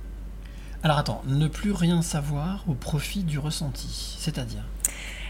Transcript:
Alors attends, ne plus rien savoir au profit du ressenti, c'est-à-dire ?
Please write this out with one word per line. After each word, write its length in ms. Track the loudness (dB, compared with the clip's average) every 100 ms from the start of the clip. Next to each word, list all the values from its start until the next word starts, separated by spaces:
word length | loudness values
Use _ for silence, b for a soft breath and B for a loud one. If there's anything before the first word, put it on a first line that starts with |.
| -8 -8 -8 -8 -10 B B B
Alors 140 | 4 6
attends, 240 | 4 0 2
ne 200 | 4 4
plus 240 | 2 0
rien 300 | 4 6 6
savoir 600 | 4 2 0 0 0 -2 0
au 60 |
profit 500 | -2 0 0 0 0
du 140 | 0 0
ressenti, 760 | 0 -2 -2 -4 -6 -6 -6 -4
c'est-à-dire ? 460 | -2 -2 -2 -4 -6 -4 B B B B B